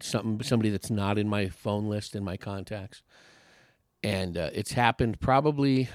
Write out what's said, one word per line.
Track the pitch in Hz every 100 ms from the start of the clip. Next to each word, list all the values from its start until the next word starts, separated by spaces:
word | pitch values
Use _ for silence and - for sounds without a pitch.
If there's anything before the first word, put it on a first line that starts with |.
something, | - 113 107 110
somebody | 120 120 110
that's | 101 -
not | 107 101 104
in | 104
my | 104 95
phone | - 110 104 107
list, | 104 -
in | 104
my | 98 95
contacts. | 104 98 95 107 95 - _ _ - - _ _ _ _ _ _
And, | 107 95 92 85
uh, | 78
it's | - -
happened | - 117 - 117 104
probably | - 131 151 143 139 131 127